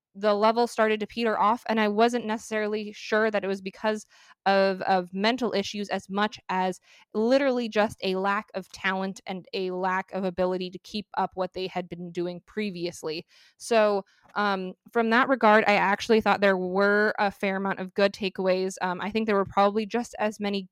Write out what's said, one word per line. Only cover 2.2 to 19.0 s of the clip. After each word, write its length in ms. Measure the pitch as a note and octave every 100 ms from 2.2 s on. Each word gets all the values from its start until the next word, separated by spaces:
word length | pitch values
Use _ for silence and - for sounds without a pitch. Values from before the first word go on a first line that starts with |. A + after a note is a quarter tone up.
| G#3+
necessarily 640 | G#3+ - G#3+ G#3+ G#3+ G#3
sure 380 | G#3 - G#3+ A3
that 120 | G#3
it 40 | F#3
was 140 | G3
because 440 | F#3+ - A3 G#3+ - _ - _ F#3+
of, 360 | G3 G3 F#3+
of 300 | - F#3+ F3+
mental 420 | F#3+ G#3+ B3 A#3
issues 360 | G3 G3 G#3 G3
as 180 | F#3+ -
much 320 | G3 G#3+ - -
as 300 | F#3 F#3 F3+ _ - _ G#3+
literally 520 | A3+ C4+ C#4 B3 A#3
just 300 | G#3+ A3 -
a 120 | G3 F#3
lack 340 | G3 G3+ -
of 160 | F#3+ F#3
talent 500 | - G3 F#3+ F#3+ F#3 -
and 220 | F#3+ -
a 180 | F#3+ F#3
lack 400 | F3+ F#3 F#3 F#3+
of 120 | F#3
ability 460 | F#3+ F3+ F3+ F#3 F3+
to 80 | F#3
keep 280 | - G#3+ - -
up 140 | F#3
what 200 | F#3 F#3
they 120 | F#3 F#3
had 240 | F#3 F3+
been 220 | F3 F3
doing 320 | F3 F3 F3 -
previously. 800 | - G#3 F3 E3+ - E3 D#3 - _ _ -
So, 480 | - A3+ G#3+ G3+ - _ _ -
um, 380 | G#3 F#3+ F#3 F#3 -
from 200 | A#3 A3+
that 180 | A#3 C4
regard, 340 | B3+ A3 G#3+ -
I 80 | G3+
actually 440 | F3+ G3+ - A3
thought 220 | G#3+ G3
there 160 | G3+ F#3+
were 560 | F#3 F#3 G3+ G#3 G#3+ -
a 100 | G3+
fair 260 | - G3+ F#3+
amount 240 | G3 -
of 140 | F#3
good 200 | - G3+
takeaways. 600 | - F#3+ - F#3+ F#3 F#3+ -
Um, 180 | F#3
I 120 | F3+